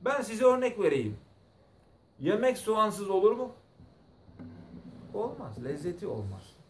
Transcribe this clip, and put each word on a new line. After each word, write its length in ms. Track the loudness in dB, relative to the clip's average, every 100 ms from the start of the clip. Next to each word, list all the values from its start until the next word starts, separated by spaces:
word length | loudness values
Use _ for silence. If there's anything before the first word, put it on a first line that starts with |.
Ben 220 | 2 2
size 220 | -2 4
örnek 360 | 6 6 2 0
vereyim. 360 | 2 2 -2 -8 -14 _ _ _ _ _ _ _ _ -4
Yemek 380 | 0 2 2 0
soğansız 520 | 0 2 2 0 -2
olur 220 | 4 4
mu? 200 | 2 -4 -10 _ -20 -20 -20 _ -20 -20 -18 -18 -18 -20 -20 -20 -20 -12
Olmaz. 500 | -8 -8 -8 -12 -10
Lezzeti 420 | -8 -6 -6 -6 -8
olmaz. 500 | -8 -8 -10 -16 -20